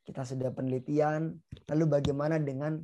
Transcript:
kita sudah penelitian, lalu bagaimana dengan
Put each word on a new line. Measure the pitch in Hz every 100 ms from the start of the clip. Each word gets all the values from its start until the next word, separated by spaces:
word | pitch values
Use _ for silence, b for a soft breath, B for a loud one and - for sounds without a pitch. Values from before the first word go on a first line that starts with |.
kita | - - 127
sudah | 131 127 -
penelitian, | 131 127 127 147 151 156 160 - _ - -
lalu | 151 160 143
bagaimana | 139 139 147 160
dengan | 143 135 151 156